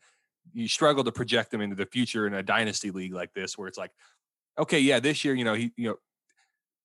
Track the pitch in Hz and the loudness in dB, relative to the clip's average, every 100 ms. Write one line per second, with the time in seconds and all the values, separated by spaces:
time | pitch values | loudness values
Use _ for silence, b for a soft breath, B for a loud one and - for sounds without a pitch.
0 | _ _ _ _ _ 117 110 - 156 139 | _ _ _ _ _ -6 -4 2 4 4
1 | 120 120 113 117 110 110 101 98 95 123 | 0 -2 0 0 0 -2 -4 -4 -4 -2
2 | 120 110 104 98 98 107 107 98 101 92 | -2 0 -2 -2 0 0 0 -2 -4 -6
3 | 92 90 87 98 95 - 92 - 90 _ | -6 -6 -8 -6 -8 -8 -10 -10 -12 _
4 | b b _ _ _ - 156 160 135 123 | b b _ _ _ -4 0 4 6 6
5 | 147 147 147 127 117 110 117 120 113 - | 2 2 0 2 2 0 -2 -2 -4 -4
6 | _ _ _ _ _ _ _ _ | _ _ _ _ _ _ _ _